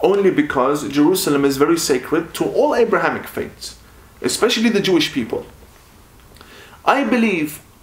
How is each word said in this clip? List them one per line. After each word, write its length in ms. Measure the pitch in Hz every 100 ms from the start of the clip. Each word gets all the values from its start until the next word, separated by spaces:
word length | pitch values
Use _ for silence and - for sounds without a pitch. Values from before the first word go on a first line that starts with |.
only 300 | 170 202 196
because 580 | 147 147 139 127 147 113
Jerusalem 560 | 143 151 185 160 143
is 140 | 139 135
very 180 | 156 165
sacred 560 | - 127 - 165 170
to 100 | -
all 300 | 165 - 294
Abrahamic 520 | 247 226 196 160 117 -
faiths, 500 | - - - - - - - - -
especially 480 | 123 - 226 240 226
the 100 | 202
Jewish 320 | 190 170 151
people. 320 | 139 110 - - - - - - - - - - - - - - -
I 200 | - 254
believe 560 | 277 247 226 175 151 - - -